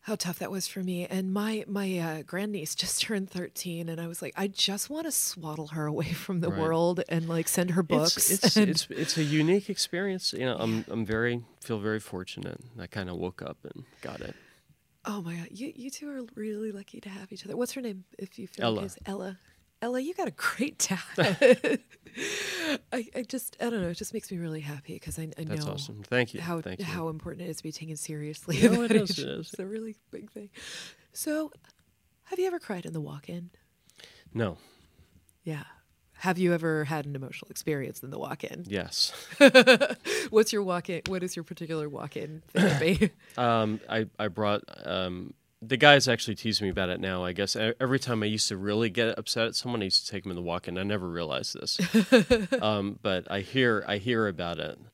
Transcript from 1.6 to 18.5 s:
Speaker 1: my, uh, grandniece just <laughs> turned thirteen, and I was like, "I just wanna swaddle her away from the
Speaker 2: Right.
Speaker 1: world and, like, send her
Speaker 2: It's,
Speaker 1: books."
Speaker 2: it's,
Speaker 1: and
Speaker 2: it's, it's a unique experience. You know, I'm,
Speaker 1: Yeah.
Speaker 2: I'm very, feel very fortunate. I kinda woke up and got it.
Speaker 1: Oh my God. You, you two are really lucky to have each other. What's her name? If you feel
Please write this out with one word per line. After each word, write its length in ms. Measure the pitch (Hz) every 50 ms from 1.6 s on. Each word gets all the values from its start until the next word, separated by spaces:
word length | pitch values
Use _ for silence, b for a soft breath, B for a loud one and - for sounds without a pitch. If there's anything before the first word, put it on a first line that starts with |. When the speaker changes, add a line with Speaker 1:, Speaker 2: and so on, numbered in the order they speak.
| - -
Speaker 1:
my, 280 | 202 202 202 190 185 180
uh, 220 | 165 165 156 160 147
grandniece 520 | - - 180 202 214 208 196 151 156 -
just 260 | - - 185 - -
<laughs> 20 | -
turned 280 | - 226 202 190 190
thirteen, 580 | - 180 180 - _ - - 180 170 165 170 165
and 120 | 165 160
I 80 | 170 165
was 120 | 170 -
like, 120 | - 143 -
"I 120 | - 196 202
just 420 | 196 - - - 196 202 - -
wanna 220 | 285 311 330 320 269
swaddle 560 | - - - - 180 160 160 151 151 156 151
her 180 | 156 160 151
away 240 | 151 151 - - - 170
from 280 | - - - 190 175
the 80 | 165 170
Speaker 2:
Right. 80 | 170 -
Speaker 1:
world 460 | 160 160 165 165 170 170 180 170 - -
and, 200 | - 165 165 165
like, 180 | 165 165 165
send 240 | - - - 180 180 170
her 100 | 180 180
Speaker 2:
It's, 60 | 151
Speaker 1:
books." 420 | 180 151 151 165 - - - - 185
Speaker 2:
it's, 240 | 196 - 220 -
Speaker 1:
and 120 | 214 214 190
Speaker 2:
it's, 200 | 156 - - -
it's 260 | - - 156 156 -
a 60 | 165 156
unique 480 | 147 151 156 151 160 180 202 196 -
experience. 640 | 196 - - - - 175 190 202 190 185 - - -
You 140 | - 123
know, 100 | 131 120 -
I'm, 200 | 110 113 113 110
Speaker 1:
Yeah. 60 | 107 -
Speaker 2:
I'm 180 | - 113 113
very, 380 | 95 110 110 117 120 120 120 117 - - _
feel 180 | - - 117 107
very 220 | 101 110 107 110
fortunate. 580 | 104 - - 92 92 - - - 95 90 82 - - 123 120 120
I 80 | 85 87
kinda 260 | - 101 98 90 90
woke 260 | 85 87 90 95 - -
up 160 | 71 - _ _
and 220 | - - - - _ - _
got 200 | - 64 64 - -
it. 120 | - - - b b b b b b _ _ _ _ _ _ _
Speaker 1:
Oh 180 | - 208 208 180
my 120 | 170 170
God. 120 | 170 170 - -
You, 200 | 196 247 285 -
you 120 | - 240 277
two 180 | 269 - 302 294
are 120 | 285 269 247 226 -
really 380 | - 214 220 214 208 220 220 202
lucky 280 | 196 196 - - -
to 80 | - 202
have 240 | 190 196 190 190 -
each 120 | 185 -
other. 120 | 190 -
What's 160 | 214 247 240 -
her 60 | 269
name? 220 | 254 233 202 190 180 _ - -
If 220 | 196 190 - -
you 80 | 208
feel 180 | 185